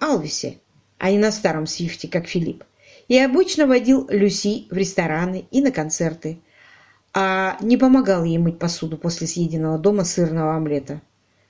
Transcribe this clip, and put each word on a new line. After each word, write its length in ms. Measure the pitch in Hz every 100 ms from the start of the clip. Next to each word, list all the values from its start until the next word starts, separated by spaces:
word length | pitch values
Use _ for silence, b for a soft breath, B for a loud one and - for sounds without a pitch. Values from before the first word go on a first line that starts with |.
Алвисе, 560 | 311 226 151 - 131 - _ _ _ -
а 140 | 185
не 80 | 202
на 120 | 214
старом 360 | 208 185 156 156
Свифте, 400 | - 170 - 165
как 180 | 175 170
Филипп, 380 | 180 165 - - b b b b
и 100 | 247
обычно 500 | 262 285 370 - 285
водил 400 | 247 226 269 -
Люси 580 | 202 202 - 202 220 -
в 80 | 180
рестораны 680 | 180 - 165 156 180 185 -
и 100 | 262
на 100 | 277
концерты, 680 | 262 156 - 165 165 156 170 b b b b b b b 196
а 400 | 190 190 190 -
не 160 | 214 254
помогал 480 | 262 262 196 185 165
ей 120 | 165
мыть 220 | 170 165
посуду 380 | 170 - 160 156
после 280 | 170 165 160
съеденного 520 | 175 165 160 156 160
дома 260 | 185 208
сырного 520 | 175 - 165 160 156 160
омлета. 460 | 156 147 135 151 - _ _ _